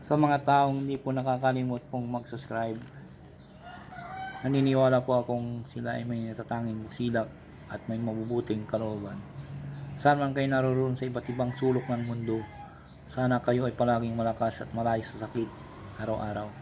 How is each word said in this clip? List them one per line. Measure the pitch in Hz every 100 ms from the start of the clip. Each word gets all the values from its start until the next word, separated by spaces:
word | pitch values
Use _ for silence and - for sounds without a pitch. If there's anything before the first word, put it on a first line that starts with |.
Sa | - 151
mga | 147 143
taong | 139 139 139 139
hindi | 139 135
po | 135 131
nakakalimot | 131 127 131 127 127 120 -
pong | 127 120
mag-subscribe, | 123 120 113 - 113 113 113 120 - - - - - - - 698 698 - 740 - 762 - -
naniniwala | 131 139 135 131 131 127
po | 127 127
akong | 120 120 120 120
sila | 113 - 117 120
ay |
may | 117 117 113
natatanging | 110 113 117 117 110 107
silak | - 120 117 107 - - - -
at | 104 -
may | 113
mabubuting | 117 110 110 120 120 107 107
kalooban. | 110 110 107 101 98 - - - - - - - -
Saan | 143 147
man | 139 135
kayo | 135
naroon | 135 131 131 131
sa | 127 127
iba't | 120 120
ibang | 123 131 123
sulok | 131 127 123
ng | 120
mundo, | 117 117 113 113 110 - - - - - -
sana | - 127 123
kayo | - 123
ay | 127
palaging | 113 120 117 117
malakas | 117 113 113 117 -
at | 117 113
malayo | 117 113 107
sa | -
sakit | 107 120 113 - - - - -
araw-araw. | 107 110 107 104 107 107